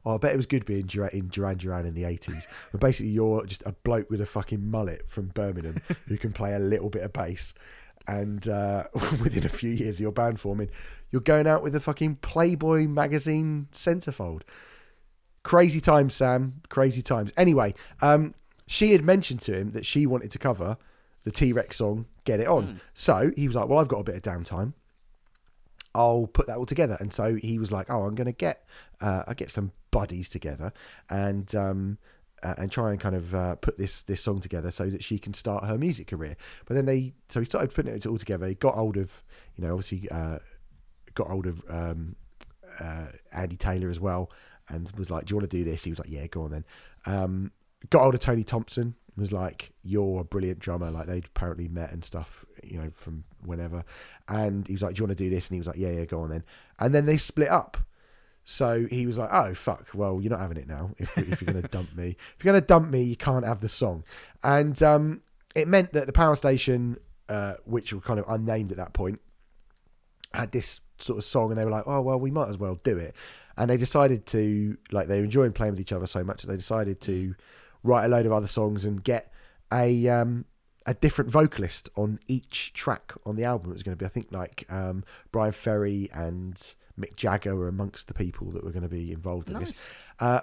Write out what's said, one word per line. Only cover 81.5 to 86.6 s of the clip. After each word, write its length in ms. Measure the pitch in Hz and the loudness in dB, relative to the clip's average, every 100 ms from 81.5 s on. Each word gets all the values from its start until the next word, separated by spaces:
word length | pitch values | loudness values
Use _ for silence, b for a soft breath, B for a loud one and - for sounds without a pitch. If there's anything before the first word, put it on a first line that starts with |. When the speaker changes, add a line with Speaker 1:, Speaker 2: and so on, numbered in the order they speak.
| - 92 - - - | 4 -4 -4 -8 -2
Speaker 1:
on 240 | 107 107 - | -2 -2 -2
each 460 | 131 - - - | -4 -4 -8 -8
track 400 | - - 117 - - - | -6 -4 -4 -6 -14 -8
on 100 | 107 | -2
the 80 | 120 | 0
album. 240 | 120 90 | -2 -4
It 40 | 90 | -8
was 80 | |
gonna 120 | 95 87 | -8 -6
be, 100 | 95 | -4
I 40 | |
think, 180 | - 110 | -6 -8
like, 340 | 95 90 - - | -8 -8 -10 -8
um, 340 | 95 92 92 - B B | -6 -4 -6 -8 B B
Brian 200 | 113 107 | -2 0
Ferry 560 | 104 - 107 101 101 98 | -2 -2 0 0 -2 -6
and 480 | - 85 90 92 90 | -6 -6 -6 -8 -12